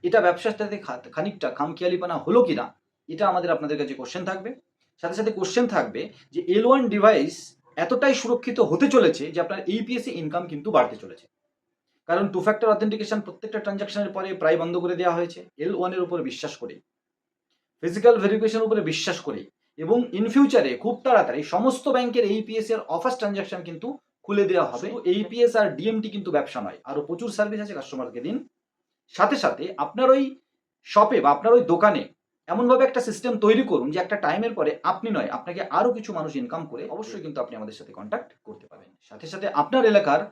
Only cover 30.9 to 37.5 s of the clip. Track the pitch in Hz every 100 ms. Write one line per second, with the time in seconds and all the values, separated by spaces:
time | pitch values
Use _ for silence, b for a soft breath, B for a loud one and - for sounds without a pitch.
30.9 | - 214 240 139 143 226 240 247 170 208
31.9 | 139 - _ _ _ - 185 247 254 262
32.9 | 247 240 - 247 220 208 220 269 160 127
33.9 | 165 180 208 160 170 226 214 151 - 165
34.9 | 208 233 185 - - - 175 - 156 240
35.9 | 220 214 175 156 139 120 160 160 117 -
36.9 | 170 214 202 156 135 120